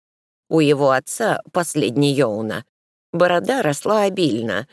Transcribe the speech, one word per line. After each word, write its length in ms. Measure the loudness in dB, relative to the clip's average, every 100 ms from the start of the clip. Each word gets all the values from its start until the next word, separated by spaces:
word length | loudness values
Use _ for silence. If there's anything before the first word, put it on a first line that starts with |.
| _ _ _ _ _
У 100 | 2
его 320 | 4 4 4
отца, 500 | 2 -2 -4 -2 -2 -4
последний 600 | -4 -2 -2 -2 2 2
Йоуна — 520 | 2 0 -2 -6 -6 -10 _ _ _ _
Борода 500 | 0 2 2 0 -2
росла 420 | -2 -2 -2 0
обильно, 640 | 0 0 0 0 -4 -6 -8